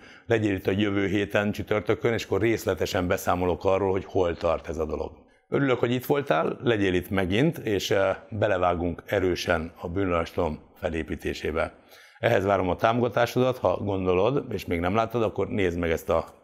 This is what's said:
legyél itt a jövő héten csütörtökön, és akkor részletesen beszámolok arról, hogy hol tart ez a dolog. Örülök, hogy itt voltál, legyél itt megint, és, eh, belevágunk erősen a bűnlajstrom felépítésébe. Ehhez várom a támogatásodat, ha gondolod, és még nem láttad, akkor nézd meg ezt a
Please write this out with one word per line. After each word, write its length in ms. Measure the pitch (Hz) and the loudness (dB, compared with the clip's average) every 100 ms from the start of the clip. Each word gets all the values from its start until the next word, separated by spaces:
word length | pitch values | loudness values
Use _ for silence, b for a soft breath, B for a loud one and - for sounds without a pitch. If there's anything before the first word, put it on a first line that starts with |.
| B B - | B B -2
legyél 300 | 113 104 95 | 0 2 0
itt 120 | - | 0
a 40 | |
jövő 360 | 98 104 101 98 | 0 2 2 0
héten 440 | 101 101 107 104 | 0 0 0 0
csütörtökön, 640 | 98 - 107 - 110 120 | -2 -2 -2 0 0 0
és 100 | 110 | -2
akkor 180 | - 98 | -2 0
részletesen 680 | 113 110 - 92 92 101 90 | 2 2 0 -2 0 0 0
beszámolok 580 | 95 - 90 90 82 95 | 0 0 0 0 0 2
arról, 260 | 95 98 | 2 2
hogy 140 | 95 92 | -2 -2
hol 320 | 101 87 82 | 0 0 0
tart 300 | 85 78 - | -2 -2 -4
ez 100 | 78 | -6
a 80 | 78 | -4
dolog. 400 | 73 76 - b b b | -4 -8 -12 b b b
Örülök, 300 | - 139 120 | 0 2 2
hogy 120 | 120 | 0
itt 140 | 127 - | 0 0
voltál, 540 | 143 139 156 165 - | 0 0 0 -2 -2
legyél 300 | - 110 98 | 0 2 4
itt 160 | 90 87 | 2 0
megint, 480 | 95 92 101 156 - | 0 0 2 2 0
és, 340 | 110 98 - | -2 -2 0
eh, 240 | 104 95 95 - | 2 2 0 -6
belevágunk 720 | 107 107 92 90 87 87 85 - | -2 0 2 2 2 -2 -4 -2
erősen 680 | 104 92 85 - 85 82 - | 0 2 0 0 0 -2 -8
a 60 | 92 | -6
bűnlajstrom 720 | 87 95 85 82 - 85 76 - | -2 0 0 -2 -2 -2 -4 -10
felépítésébe. 1000 | - 92 80 78 87 - 76 - 78 78 - B B B B | -8 -4 -4 -4 -6 -6 -6 -4 -2 -4 -6 B B B B
Ehhez 260 | 113 117 98 | 2 2 4
várom 240 | 98 92 | 2 2
a 60 | 90 | 2
támogatásodat, 840 | 113 120 120 120 120 - 127 123 | 2 2 0 0 0 2 0 2
ha 200 | 95 90 | 0 0
gondolod, 680 | 101 95 92 90 104 139 - | -2 -2 2 2 2 0 -4
és 160 | 101 - | -6 -4
még 140 | 87 | -2
nem 160 | 87 104 | 0 0
láttad, 280 | 113 123 | 0 0
akkor 240 | 107 - 95 | -2 -2 -2
nézd 300 | 104 92 85 | 0 0 0
meg 140 | 85 | 0
ezt 180 | 80 - | -2 0
a 160 | 82 - - | 0 0 -6